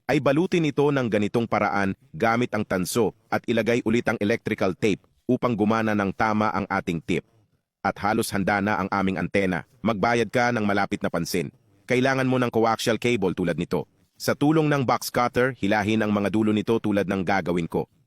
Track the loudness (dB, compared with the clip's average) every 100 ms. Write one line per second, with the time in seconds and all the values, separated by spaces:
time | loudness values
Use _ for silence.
0 | -2 0 2 0 0 0 0 2 2 2
1 | 0 0 0 -2 0 0 0 0 -2 -4
2 | _ -2 0 2 0 -2 -2 -2 0 0
3 | 0 -2 _ -6 0 0 2 0 2 0
4 | 0 0 0 -2 -2 -2 -2 0 0 0
5 | _ _ -2 0 0 0 2 2 0 0
6 | -2 0 0 2 0 -2 -2 -2 -2 -6
7 | -2 -4 -4 _ _ _ _ _ -4 -2
8 | -2 -2 -2 -2 0 0 0 -2 -2 -2
9 | -2 -2 -2 -2 0 -2 -8 _ -4 0
10 | 0 0 0 0 0 0 0 0 -2 -2
11 | -4 -4 -2 -4 -4 -10 _ _ -2 0
12 | 2 0 0 0 0 2 2 2 0 0
13 | 0 0 0 0 -2 -2 -2 -4 -4 _
14 | _ _ -4 0 2 4 2 2 0 0
15 | -2 -2 0 0 0 0 0 2 2 2
16 | 2 0 0 2 2 2 0 0 0 0
17 | 0 -2 0 -2 0 -2 -2 -4 -6 _